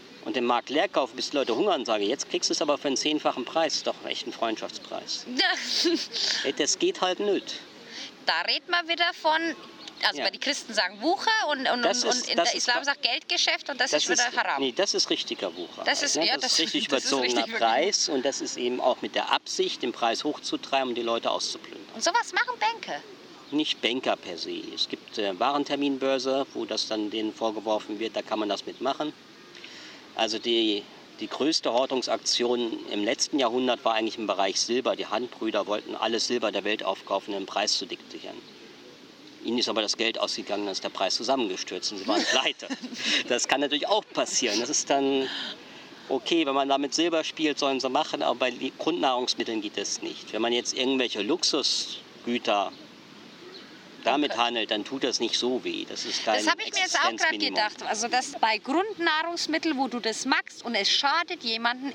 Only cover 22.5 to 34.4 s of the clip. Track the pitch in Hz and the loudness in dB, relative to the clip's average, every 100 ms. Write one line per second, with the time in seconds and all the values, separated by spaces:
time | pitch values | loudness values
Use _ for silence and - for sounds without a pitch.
22.5 | 466 427 453 - 147 - - - - - | 0 -2 -2 -6 -8 -10 -18 -18 -20 -4
23.5 | 147 151 - 110 127 127 98 95 82 87 | 0 0 0 0 2 0 0 -2 -8 -6
24.5 | 87 82 - - - - - 101 90 123 | -6 -8 -4 -4 -4 -8 -4 -2 2 2
25.5 | 143 139 143 143 131 135 135 131 135 135 | 2 0 0 0 2 2 2 2 0 0
26.5 | 120 113 110 - 110 107 110 107 101 113 | -4 -4 -2 -2 -2 -2 -2 -2 0 -2
27.5 | 107 107 107 - 107 110 107 - 107 107 | 0 0 0 0 -4 -4 -4 -2 -2 0
28.5 | - - - - - 151 - - - - | -2 -4 -4 -2 -2 -4 -8 -16 -20 -20
29.5 | - - - - - - - 110 107 120 | -18 -16 -16 -16 -18 -10 -2 -2 0 2
30.5 | 117 113 104 101 - - - 107 - 139 | 4 4 2 -2 -14 -20 -10 -8 0 2
31.5 | 160 143 120 131 131 - 113 - - 120 | 2 2 4 4 2 0 0 0 2 4
32.5 | 123 117 - - 104 104 127 - 147 120 | 2 2 -2 -4 0 0 0 0 2 2
33.5 | 123 127 117 113 110 110 117 104 95 | 2 2 2 2 2 0 -2 -2 2